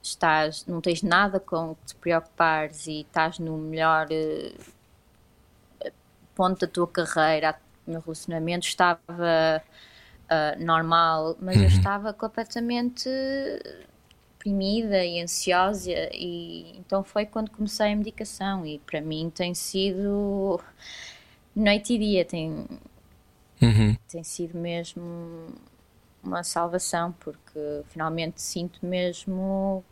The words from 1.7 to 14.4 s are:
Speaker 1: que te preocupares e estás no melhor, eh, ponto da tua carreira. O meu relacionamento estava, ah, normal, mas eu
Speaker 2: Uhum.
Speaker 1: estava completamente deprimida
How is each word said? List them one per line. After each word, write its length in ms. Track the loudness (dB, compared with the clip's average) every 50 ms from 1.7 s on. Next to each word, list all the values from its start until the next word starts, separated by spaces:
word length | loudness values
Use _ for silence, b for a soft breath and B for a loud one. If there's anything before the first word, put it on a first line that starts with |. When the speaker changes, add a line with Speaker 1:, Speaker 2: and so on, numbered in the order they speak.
| -8
Speaker 1:
que 100 | _ -16
te 80 | -20 -20
preocupares 920 | _ -2 0 0 0 0 -4 _ 2 2 2 2 0 -2 -4 -8 -12 -10
e 140 | -10 -10 -10
estás 360 | -10 _ 0 0 0 0 0
no 200 | -6 -6 -6 -6
melhor, 500 | -6 -6 -6 -2 2 4 4 4 4 2 0
eh, 440 | -2 -2 -2 -2 -4 -6 -8 -10 -14 -16 -20 -20 -20 _ _ _ _ _ _ _ _ _ _ _ _ _ _ _ _ _ _ _ _ _ -12 -12 _ _ _ _ _ _ _ _ _
ponto 240 | 0 2 2 2 0
da 60 | -2
tua 200 | -2 0 -2 -2
carreira. 680 | 0 0 -4 -2 0 2 2 4 4 4 2 2 -2 -2 -4 _ _ _ _ _
O 60 | -10
meu 80 | -10 -8
relacionamento 640 | -8 -10 -12 -10 -8 -6 -4 -2 -2 -2 -2 -2 -4
estava, 960 | -4 0 4 4 4 4 0 _ -14 -6 -2 2 4 4 4 4 4 2 0 -4 B B B B B B B B B B B -2 0
ah, 260 | 2 2 2 0 -2 -2
normal, 760 | 2 2 4 4 4 4 6 6 6 6 4 2 0 -2 -4 -4
mas 140 | -4 4 6
eu 60 | 6 8
Speaker 2:
Uhum. 40 |
Speaker 1:
estava 460 | 8 8 6 6 4 0 -2 -4 -6 -6
completamente 960 | -6 -8 -6 -4 -6 -8 -4 -4 -4 -2 0 0 0 0 -2 -2 -4 -6 -4 -4 -2 -2 -2 -2 -4 -4 -4 -6 -8 -10 -14 -16 -18 -20 -20 _ _ _ _ _ _ _ _ _
deprimida 680 | _